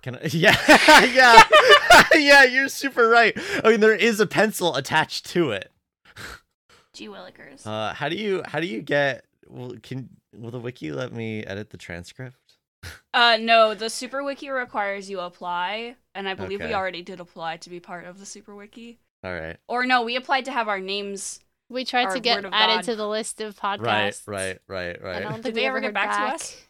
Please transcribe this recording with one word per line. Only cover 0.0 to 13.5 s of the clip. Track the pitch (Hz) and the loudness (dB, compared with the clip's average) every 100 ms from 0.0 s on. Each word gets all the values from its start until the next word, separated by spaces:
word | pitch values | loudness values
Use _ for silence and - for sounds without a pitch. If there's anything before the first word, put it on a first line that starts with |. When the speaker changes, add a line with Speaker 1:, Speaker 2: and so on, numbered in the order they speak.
Speaker 1:
Can | - 123 | -14 -10
I? | |
<laughs> | 151 | -6
Yeah, | 170 185 - - 285 - 302 254 | 0 2 2 6 6 10 8 8
yeah, | 254 254 226 440 622 508 554 | 6 10 10 10 6 8 6
<laughs> | - 320 - | 10 8 8
yeah. | 330 285 285 | 4 8 8
You're | 262 254 277 | 8 4 -2
super | - 277 262 226 | -4 -8 0 4
right. | 233 220 - 339 392 | 4 4 0 -8 -2
I | - | 2
mean, | 226 | 4
there | 214 | 4
is | 214 214 208 | 4 2 2
a | 208 | 0
pencil | - 214 202 175 135 | 2 0 0 -4 -4
attached | 135 156 156 - - | -2 -2 -2 -6 -6
to | 196 156 | -2 -2
it. | 101 - _ _ _ _ - - - _ _ _ _ _ | -2 -8 _ _ _ _ -20 -20 -20 _ _ _ _ _
Speaker 2:
Gee | - 208 | -20 -18
willikers. | 190 185 185 - 139 113 | -18 -20 -20 -20 -18 -12
Speaker 1:
Uh, | 107 107 | -8 -8
how | - 147 | -6 -8
do | 175 | -6
you, | 214 185 - | -6 -6 -6
how | 147 | -8
do | 170 | -8
you | 220 | -10
get? | 160 143 143 120 _ _ _ | -4 -2 -2 -4 _ _ _
Well, | 131 123 110 | -18 -16 -16
can, | - 131 120 _ _ - | -14 -14 -14 _ _ -18
will | 117 | -16
the | 123 | -12
wiki | 117 123 156 | -14 -14 -12
let | 143 127 | -10 -10
me | 113 113 110 | -10 -10 -10
edit | 104 98 107 | -10 -14 -14
the | 90 | -18
transcript? | - 87 87 - 127 127 _ _ _ _ - - _ | -16 -16 -16 -18 -20 _ _ _ _ _ -20 -20 _
Speaker 2:
Uh, | 254 240 226 | 0 2 2
no. | 226 | 2